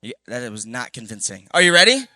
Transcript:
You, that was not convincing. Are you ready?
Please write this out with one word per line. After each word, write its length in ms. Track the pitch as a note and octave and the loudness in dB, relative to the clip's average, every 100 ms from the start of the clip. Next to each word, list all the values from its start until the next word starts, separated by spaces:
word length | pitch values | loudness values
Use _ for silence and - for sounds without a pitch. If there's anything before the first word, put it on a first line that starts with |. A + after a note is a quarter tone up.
You, 140 | G#2+ - _ | -16 -18 _
that 240 | A#2 B2 | -12 -12
was 160 | G#2+ G#2+ | -12 -12
not 260 | A#2+ B2 | -10 -12
convincing. 560 | - A2 G#2+ - F#2+ G2 | -14 -18 -12 -10 -12 _
Are 100 | E3+ | 2
you 100 | F3+ | 4
ready? 340 | E3+ F#3+ C4 B3+ | 6 4 2 -4